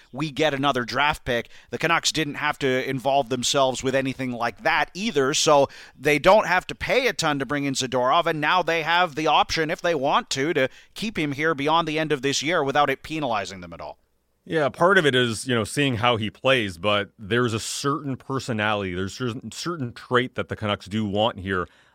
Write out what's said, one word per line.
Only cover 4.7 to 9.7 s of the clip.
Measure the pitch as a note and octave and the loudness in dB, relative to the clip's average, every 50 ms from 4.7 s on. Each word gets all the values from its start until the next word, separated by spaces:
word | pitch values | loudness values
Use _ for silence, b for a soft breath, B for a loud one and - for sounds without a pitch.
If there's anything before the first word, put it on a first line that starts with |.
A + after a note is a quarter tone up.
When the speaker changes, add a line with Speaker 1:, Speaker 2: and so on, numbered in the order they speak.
| D#3+ D#3 D3+ - - | 2 2 0 -2 -4
Speaker 1:
either, | F3+ G#3 A#3 - D3 C3 C3 D#3 | -6 -6 -2 0 0 2 2 2
so | - - D#3 D3+ C#3+ C#3 - B B B B B - | 2 4 4 6 6 6 4 B B B B B -4
they | B2+ D3+ D3 D3 | 0 2 2 4
don't | C3 F3+ G3 G#3+ D#3+ D#3+ | 6 6 6 6 6 4
have | F3 F#3 - - | 2 0 0 -2
to | C#3+ | -8
pay | - - - F#3+ B3 C4+ A3+ | -8 -2 0 0 2 2 0
a | F3+ | 0
ton | - E3 D#3 D3 C#3 | 0 0 0 0 0
to | C3+ | -2
bring | A#2 D3 C#3+ C#3 | -2 -2 -2 -2
in | C#3+ C3 | -2 -2
Zadorov, | - C3+ B2 B2 B2+ B2 B2+ E3+ E3+ D#3+ E3 | -2 -4 -2 0 2 2 4 4 4 2 2
and | E3 D3+ | 0 0
now | D3 D3+ F3 F#3 E3+ | 2 2 2 2 2
they | D#3+ E3 E3+ D3+ | 2 0 0 0
have | D#3 E3+ F3 F3+ E3+ C3+ | 2 2 2 2 2 0
the | D3+ D#3+ D#3 | -2 0 2
option, | D3 F3 G#3 - - E3 D#3+ | 4 2 2 2 0 -2 -2
if | D3+ | -2